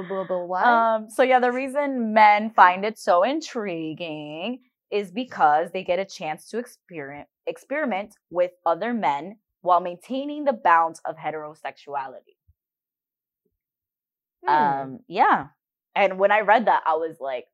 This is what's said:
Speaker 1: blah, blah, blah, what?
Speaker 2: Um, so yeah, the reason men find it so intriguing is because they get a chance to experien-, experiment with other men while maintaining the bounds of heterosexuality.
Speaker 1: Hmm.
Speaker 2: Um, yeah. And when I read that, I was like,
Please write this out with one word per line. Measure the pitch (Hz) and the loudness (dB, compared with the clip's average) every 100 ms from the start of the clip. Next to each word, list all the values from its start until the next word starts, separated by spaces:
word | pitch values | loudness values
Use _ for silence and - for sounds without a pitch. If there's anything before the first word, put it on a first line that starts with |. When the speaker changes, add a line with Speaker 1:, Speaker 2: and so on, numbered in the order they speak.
Speaker 1:
blah, | 180 | -6
blah, | 190 180 | -8 -4
blah, | 180 175 | -6 -4
what? | 185 233 | 0 4
Speaker 2:
Um, | 233 226 220 220 | 4 2 0 -4
so | - | 0
yeah, | 254 254 | 4 4
the | 247 | 2
reason | 247 269 277 285 262 220 | -2 -4 -4 -4 -4 0
men | 214 214 208 214 | 6 6 6 2
find | 214 185 185 208 | 6 6 6 -4
it | 214 | -4
so | - 175 | 2 4
intriguing | 226 311 302 247 208 165 160 156 170 151 151 160 208 262 _ _ - | 4 -2 -6 -8 -6 -6 -8 -8 -10 -10 -12 -10 -10 -10 _ _ -6
is | 208 196 | -6 -6
because | 190 254 196 156 151 175 | -10 -8 2 2 4 0
they | 185 | -6
get | 180 180 | -2 -2
a | 190 | -4
chance | - 160 156 - | -8 -10 -10 -10
to | 220 | -10
experien-, | 240 _ _ 165 139 143 - _ - | -12 _ _ -14 -12 -14 -18 _ -12
experiment | 165 - 285 277 196 208 _ _ | -12 -8 -6 -4 -6 -8 _ _
with | 175 180 _ 170 | -2 -2 _ -2
other | 170 226 | -2 -2
men | 233 170 143 175 220 _ _ | -2 -2 -2 -8 -16 _ _
while | 175 175 | 2 2
maintaining | 180 175 - 262 294 294 285 | 2 -10 -8 -8 -6 -4 -4
the | |
bounds | 220 175 165 165 160 - | 0 4 4 4 -4 -12
of | 156 | -8
heterosexuality. | 156 156 151 156 139 - 147 139 131 120 _ _ _ _ _ _ _ _ _ _ _ _ _ _ _ _ _ _ _ _ _ _ - | -8 -8 -12 -12 -14 -14 -10 -10 -10 -14 _ _ _ _ _ _ _ _ _ _ _ _ _ _ _ _ _ _ _ _ _ _ 0
Speaker 1:
Hmm. | |
Speaker 2:
Um, | 151 143 139 135 131 - | 2 2 -2 -6 -14 -8
yeah. | 180 415 254 139 _ _ _ _ - | 0 2 2 -2 _ _ _ _ 0
And | 196 233 | 0 2
when | 202 | 2
I | 214 | 4
read | 196 226 196 | 4 4 4
that, | 160 - | 2 0
I | 160 | -2
was | 165 156 | -4 -8
like, | 135 131 - | -8 -8 -10